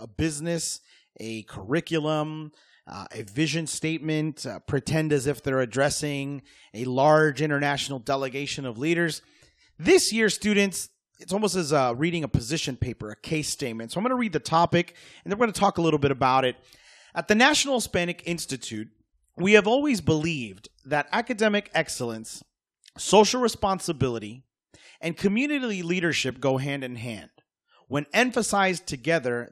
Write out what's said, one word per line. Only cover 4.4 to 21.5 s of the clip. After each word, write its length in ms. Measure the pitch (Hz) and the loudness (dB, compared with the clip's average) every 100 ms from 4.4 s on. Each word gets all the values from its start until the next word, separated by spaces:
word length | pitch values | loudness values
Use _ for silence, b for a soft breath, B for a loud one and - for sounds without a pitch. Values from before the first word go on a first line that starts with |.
| 131 | -10
uh, 140 | 101 | -10
pretend 520 | - 143 - 160 156 | -4 -4 0 0 2
as 140 | 147 127 | 0 0
if 160 | 139 | -4
they're 160 | 143 131 | -2 0
addressing 840 | 123 123 139 - 151 143 139 143 b b b | 0 0 0 0 -4 -6 -8 -10 b b b
a 120 | 107 | -8
large 580 | 123 127 147 156 156 127 | -2 4 6 8 6 2
international 560 | 156 143 143 139 - 135 | 0 0 0 -2 -4 -6
delegation 680 | 110 139 135 131 143 - | -2 -2 -2 -6 -8 -6
of 140 | 131 110 | -8 -4
leaders. 440 | 156 170 170 - b b b b b - | 0 0 0 -4 b b b b b -4
This 360 | 165 370 - | 4 4 4
year, 180 | 220 220 | 2 2
students, 600 | - 208 202 202 170 - _ _ _ | 2 2 4 2 -2 -10 _ _ _
it's 140 | - | -6
almost 240 | 190 208 180 | -2 0 0
as, 160 | 151 | 2
uh, 220 | 147 127 120 | 2 2 0
reading 260 | 165 170 | -2 -2
a 60 | 143 | 0
position 480 | - 117 156 - 123 | 0 0 -4 -4 -4
paper, 340 | 123 110 107 | -6 -6 -12
a 60 | 104 | -12
case 320 | - 156 143 | -4 -4 -2
statement. 420 | - 131 113 117 | -6 -6 -6 -8
So 80 | 170 | -4
I'm 60 | |
gonna 100 | 240 | -2
read 180 | 254 226 | 0 0
the 60 | 156 | -2
topic, 560 | - 165 170 170 175 B B B | 2 4 6 4 0 B B B
and 80 | - | -6
then 40 | 208 | 0
we're 100 | 240 | 0
gonna 60 | |
talk 260 | - 202 - | 2 0 2
a 40 | |
little 160 | 165 151 | 2 2
bit 140 | 139 | 2
about 320 | 131 131 131 | 2 4 4
it. 100 | 127 - B B B B B | 2 -2 B B B B B
At 140 | - 165 | -6 2
the 80 | |
National 400 | 214 269 294 277 | 4 6 4 2
Hispanic 480 | 254 - 185 175 170 | 0 0 -2 -2 -4
Institute, 640 | 170 170 - 131 - 110 92 _ _ _ _ - | -6 -6 -6 -8 -8 -8 -10 _ _ _ _ -2
we 180 | 185 | 6
have 120 | 214 196 | 6 6
always 340 | 254 294 220 | 2 2 0
believed 680 | 151 156 160 156 110 92 - _ | 2 2 0 -4 -6 -12 -20 _
that 240 | 131 147 - | -4 -2 0
academic 600 | 202 233 220 220 | -4 -2 0 2